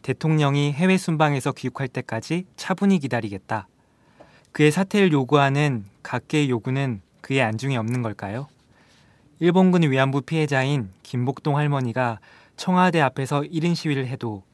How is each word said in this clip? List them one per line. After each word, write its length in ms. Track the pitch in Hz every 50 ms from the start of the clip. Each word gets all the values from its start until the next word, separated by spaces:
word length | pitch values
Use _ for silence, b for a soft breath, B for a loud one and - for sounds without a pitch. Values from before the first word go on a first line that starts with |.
대통령이 680 | - - 127 _ - 156 160 151 147 139 139 143 143 147
해외 240 | 143 135 180 185 190 185
순방에서 540 | - 180 160 151 156 151 143 135 - 147
귀국할 360 | - - - 127 - - 135 127
때까지 560 | - 135 123 - 113 113 - - 156 175 185 _ _
차분히 420 | - - - 190 - 196 196 196 175
기다리겠다. 680 | 135 127 127 117 110 104 101 95 _ - 110 107 - _ _ b b b b b b b b b b b b b b b
그의 180 | - - 151 151
사퇴를 400 | 147 180 190 190 - 208 196 185
요구하는 720 | 151 139 131 123 147 147 139 135 135 143 151 147 131 113 98 101 _ _
각계의 480 | - - - 123 _ - - 151 147 135
요구는 500 | 123 113 - 131 131 139 139 131 117 98 _ _ _ _
그의 180 | - - 135 135
안중에 360 | 127 110 110 110 131 139 135 117
없는 240 | 110 113 123 123
걸까요? 460 | 120 110 101 - 104 98 104 123 143 - _ _ _ _ b b b b b b b b b b b b _ _
일본군 420 | 165 175 170 190 190 185 180 180 165 143
위안부 300 | 131 131 135 135 135 143
피해자인 680 | 127 - 160 160 151 143 143 131 131 135 147 143 110 92 - _
김복동 540 | - - - 123 123 135 135 - - 156 139
할머니가 640 | 143 151 147 143 135 127 120 110 127 127 120 110 101 b b b b b b b
청와대 440 | - - - 180 180 180 185 170 165
앞에서 440 | 143 131 - 139 135 123 147 143 147
일 200 | 151 170 160 156
인 100 | 170 170
시위를 320 | 160 - 156 143 135 131
해도 360 | 123 139 - - 117 107 98 _ _